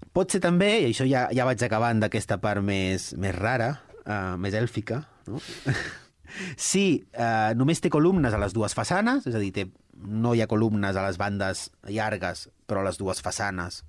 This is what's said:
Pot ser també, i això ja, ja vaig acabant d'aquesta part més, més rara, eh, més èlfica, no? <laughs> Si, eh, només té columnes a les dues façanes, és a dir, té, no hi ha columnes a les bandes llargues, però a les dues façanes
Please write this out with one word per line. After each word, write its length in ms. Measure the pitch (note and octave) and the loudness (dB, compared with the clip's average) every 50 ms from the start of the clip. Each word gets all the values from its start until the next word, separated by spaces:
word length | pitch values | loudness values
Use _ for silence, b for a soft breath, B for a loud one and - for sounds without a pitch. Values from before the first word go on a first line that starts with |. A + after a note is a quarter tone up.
| - - - | -20 -4 0
Pot 220 | F3+ F#3+ F#3+ - | 0 0 2 0
ser 80 | F#3+ E3+ | 2 2
també, 300 | F3 F3 F3 G3+ G#3 G#3 A#3 D3+ | 4 4 4 4 4 4 4 4
i 80 | A#2 | 2
això 160 | A2+ - C3 | 2 2 2
ja, 220 | C3 C#3 B2 B2 - | 2 2 2 2 2
ja 160 | A#2 B2+ B2 | 0 2 2
vaig 160 | C3 B2+ G2+ A#2+ | 2 2 0 0
acabant 400 | A#2+ A2+ A2 A#2 A#2+ A#2 A2 G#2 | 0 2 2 2 2 2 2 2
d'aquesta 380 | G#2+ - A2 - - G#2+ F#2 - | 2 0 -2 -2 -2 -2 -2 0
part 160 | G#2+ G#2 G2+ G2 | -2 0 0 0
més, 480 | G2+ G2 F#2+ F#2+ F#2 F#2+ F2+ - - - | 0 0 0 0 0 0 -2 -4 -6 -6
més 240 | C#2 F#2 F#2+ F2+ F2+ | -4 -4 -2 -2 0
rara, 380 | G2 A2+ C3 B2 A2+ A#2+ D3 - - - - - - | 0 0 0 0 0 -2 -4 -6 -10 -18 -20 -14 -8
eh, 320 | - G#2+ G2+ F#2 F#2 F#2 | -6 -4 -4 -4 -4 -4
més 220 | F2 F#2+ G2 G2+ G#2+ | -4 -4 -2 -2 -2
èlfica, 460 | A#2+ A#2 - A2 G#2 - A2+ C#3 D#3 - - _ _ - | -2 -2 -2 -6 -6 -4 -6 -6 -8 -10 -16 _ _ -12
no? 80 | A2 - - | -10 -10 -10
<laughs> 600 | - - - - C3+ - - - - - - - - _ _ B B B B F#3+ F3+ C#3+ - | -12 -16 -6 -4 -2 -2 -2 -4 -6 -10 -14 -18 -20 _ _ B B B B -12 -12 -8 -6
Si, 460 | - - - F#3+ G3+ F#3+ C#3+ - - - - | -4 0 2 2 4 4 2 2 -2 -6 -6
eh, 380 | A2+ A#2 A#2 A2+ A2 G#2+ A2 A#2 | -2 -2 0 2 2 2 2 2
només 240 | A#2+ C3 D3 E3 - | 2 2 2 2 2
té 80 | - E3+ | 0 2
columnes 460 | D#3 D3 D3+ F3 G3 F3+ C#3+ A#2+ G#2+ | 2 4 4 6 4 4 4 2 2
a 20 | G#2 | 0
les 140 | G2+ G2+ G2 | 0 0 0
dues 220 | A2+ G#2+ G2 - | -2 -2 0 -2
façanes, 480 | - A2+ - E3+ F#3+ G#3+ A#3 C4 C#4+ - | -2 -2 0 0 2 2 2 2 0 0
és 80 | B2+ A#2 | -2 -2
a 60 | A2 | -2
dir, 80 | G2+ F#2+ - | -2 -2 -2
té, 60 | G2+ G2 F#2+ - _ _ _ _ | -4 -6 -6 -8 _ _ _ _
no 380 | - - G2 G#2+ A2 A2+ A#2+ A#2+ | -14 -10 -6 -2 0 2 2 4
hi 60 | A2+ A2 | 2 2
ha 40 | G#2+ | 2
columnes 460 | A2+ G#2+ A2+ A2 G#2+ G#2 G2+ G2 F#2 | 2 2 4 4 2 2 0 0 0
a 80 | F#2+ F#2+ | 0 0
les 100 | G2 F#2 F2 | 0 -2 -2
bandes 500 | G2+ G#2 G2+ G2 G2 F#2+ F#2 - - - - _ - G2+ | -2 -2 -2 -2 -2 -2 -2 -4 -8 -12 -16 _ -12 -6
llargues, 580 | G2+ A2 G#2+ G#2+ G#2+ G2 F#2+ F2 E2+ - - - _ _ _ - | -4 -2 -2 -2 -2 -2 -4 -4 -6 -6 -12 -18 _ _ _ -4
però 140 | G#2 G2 F#2+ | -2 0 0
a 40 | |
les 120 | F#2+ F2 - | 0 -2 -2
dues 220 | G2+ F#2+ F#2 - - | -4 -4 -4 -4 -4
façanes 560 | F#2 - - G#2+ G2+ F#2+ F2+ F2 F#2 - - - | -6 -4 -2 -2 -2 -2 -4 -6 -8 -10 -12 -16